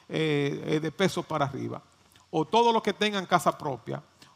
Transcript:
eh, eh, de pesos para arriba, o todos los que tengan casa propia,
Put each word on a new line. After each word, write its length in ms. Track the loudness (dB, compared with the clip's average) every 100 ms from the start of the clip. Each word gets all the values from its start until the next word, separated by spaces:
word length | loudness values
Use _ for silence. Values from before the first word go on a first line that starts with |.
| -8
eh, 540 | -2 0 2 0 -2 -2
eh, 140 | -2
de 100 | -2
pesos 340 | 0 0 0 -4
para 200 | -2 -2
arriba, 360 | -4 -8 -10 -14 _ _ _ _
o 120 | -4
todos 300 | 2 4 4
los 100 | 4
que 100 | 0
tengan 320 | 0 -2 -2 0
casa 320 | 2 2 -2
propia, 460 | -4 -8 -8 -10 -12 _ -20